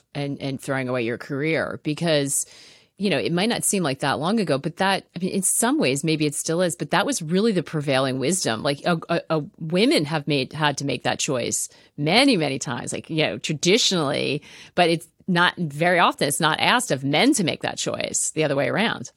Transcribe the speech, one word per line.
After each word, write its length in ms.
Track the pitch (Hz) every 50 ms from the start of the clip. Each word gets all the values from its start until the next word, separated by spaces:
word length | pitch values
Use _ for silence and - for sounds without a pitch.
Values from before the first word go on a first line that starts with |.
| _ _ -
and, 260 | 139 143 143 143 -
and 180 | - 139 135 123
throwing 300 | - - 135 135 131 127
away 140 | 127 127 120
your 160 | 113 120 104
career?" 600 | - - 147 135 147 160 160 135 101 - - 120 -
Because, 640 | 151 151 147 170 170 156 147 143 139 139 - - - - - - - - - _ _ _
you 140 | - 190 208
know, 80 | 160 135
it 120 | 98 117
might 180 | 165 175 190 233
not 140 | 226 - -
seem 200 | - - 196 175
like 160 | 143 131 -
that 180 | - 143 123
long 220 | 101 147 175 220 233
ago, 180 | 196 151 143
but 200 | 135 - 151 156
that, 280 | - 196 190 196 - - _ -
I 40 | 175
mean, 100 | 175 185
in 140 | - 196 185
some 340 | - - - - 240 277
ways, 260 | 320 208 131 131 139 -
maybe 220 | 160 160 151 156
it 80 | 147 147
still 300 | - - - 160 170 185
is, 120 | 175 156
but 140 | - 165 147
that 160 | - 170 202
was 160 | 277 269 -
really 300 | 170 151 175 185 208 233
the 100 | 208 175
prevailing 560 | 147 - - 156 143 147 135 131 135 135 127
wisdom. 460 | 131 127 139 190 185 - 127 110 110 -
Like, 180 | 143 143 143 -
a, 160 | 170 175 165 - -
a, 120 | 170 165 - -
a, 140 | 160 160 143 - _ -
women 460 | - 156 170 180 220 269 339 254 151
have 220 | 139 160 156 143
made, 260 | - 147 139 131 - -
had 260 | 147 156 147 139 -
to 60 | 139
make 180 | 139 131 127 -
that 160 | 127 123 -
choice 500 | - - 139 120 117 107 104 - - - - - - _ -
many, 380 | - 143 151 175 233 277 277 247
many 220 | 175 156 139 135
times, 360 | 131 - - 123 127 - - -
like, 180 | - - -
you 100 | 160 156
know, 160 | 147 113 90
traditionally, 1040 | 143 - - 160 143 - 175 196 240 - - 196 175 151 135 139 131 131 135 131 147 - - - - - - -
but 160 | - 175 165
it's 180 | 170 160 - - _ _ -
not 280 | - 180 175 175 175 -
very 420 | - 175 151 139 147 170 175 180
often, 300 | 170 180 240 302 - 185
it's 140 | 147 143 -
not 180 | 170 156 156 -
asked 320 | - - 214 247 240 -
of 120 | 156 127 139
men 260 | 139 143 156 202 262 302
to 100 | - 185
make 180 | 143 135 -
that 160 | - - -
choice 540 | - - - - - - - - - - -
the 120 | - 156 156
other 120 | 143 139
way 120 | 139 139
around. 440 | 131 127 165 214 233 - - - - _